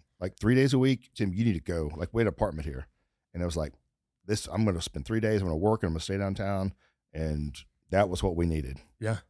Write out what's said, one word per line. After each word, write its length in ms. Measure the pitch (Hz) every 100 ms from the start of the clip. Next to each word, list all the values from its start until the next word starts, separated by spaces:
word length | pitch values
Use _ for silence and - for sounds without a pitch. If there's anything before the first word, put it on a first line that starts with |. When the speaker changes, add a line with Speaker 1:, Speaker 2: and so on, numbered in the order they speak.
| _ _
Speaker 1:
Like, 160 | 92 -
three 160 | 104 127
days 160 | 139
a 40 | 131
week, 300 | 131 127 - -
Jim, 180 | 101
you 100 | 92
need 100 | 117
to 60 | 87
go. 320 | - 85 76 76
Like, 140 | 87
we 80 | 113
had 60 | 110
an 60 |
apartment 340 | 80 104 78 78
here." 200 | 64 - _ _ _ _
And 80 | 85
I 20 | 87
was 120 | 80
like, 160 | 76 - _ _ _ _ 92
"This, 220 | 104 -
I'm 160 | 98 110
gonna 160 | 85
spend 240 | - - 69
three 140 | 113
days, 220 | 110 107
I'm 60 | 92
gonna 100 | 80
work, 260 | 101 110
and 40 | 87
I'm 40 |
gonna 80 | 82
stay 160 | - 98
downtown." 560 | 98 95 98 98 98 - _ _ _
And 440 | 80 80 76 73 71 - _ _
that 180 | 95 101
was 140 | 87
what 120 | 95 85
we 80 | 85
needed. 320 | 80 65 67 - _
Speaker 2:
Yeah. 180 | 110 113 -